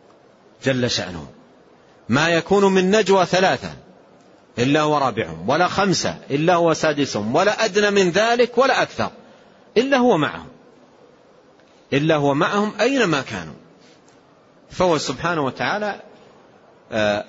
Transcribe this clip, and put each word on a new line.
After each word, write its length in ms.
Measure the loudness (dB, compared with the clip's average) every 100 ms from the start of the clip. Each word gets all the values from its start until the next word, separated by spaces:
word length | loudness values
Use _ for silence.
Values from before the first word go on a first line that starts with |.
| _ _ _ _ _ -6 -4
جل 240 | -2 -2
شأنه. 380 | -4 -6 -12 -14 -20 _ _ _ _ _ _ -4
"ما 200 | 0 2
يكون 440 | 0 2 2 4
من 180 | 2 2
نجوى 340 | 2 4 2 2
ثلاثة 480 | 2 2 0 -6 -16 -20 -20 -20 -20 _ _ _ -4
إلا 220 | 0 2
هو 160 | 2 0
رابعهم، 520 | -2 -4 -6 -6 -2
ولا 180 | 0 0
خمسة 500 | 0 0 0 -2 -6 -6
إلا 240 | -2 2 2
هو 180 | 2
سادسهم، 600 | 2 0 0 -2 -4 -2 0
ولا 300 | 0 0 -2
أدنى 260 | 0 2
من 180 | 2 2
ذلك 480 | 2 0 2 0 2
ولا 240 | 2 2
أكثر 300 | -2 -4 -8 -8 -20 -20 -20 -20 -4 0
إلا 200 | 2 2
هو 200 | 4 2
معهم"، 300 | 0 -4 -16 -20 -20 -20 _ _ -20 _ _ _ _ _ _ _ -4
إلا 220 | -2 2 2
هو 180 | 2
معهم 380 | 2 0 0 -2 0
أينما 400 | 0 2 0 0
كانوا. 320 | -4 -10 -12 -18 -20 -20 -20 -20 _ _ _ _ _ _ -14
فهو 280 | -2 0 0
سبحانه 440 | -2 -6 -4 -2
وتعالى، 600 | -4 -2 -4 -2 -6 -8 -16 -20 -20 -20 _ _ _ -20 -8
آه، 340 | -2 0 -2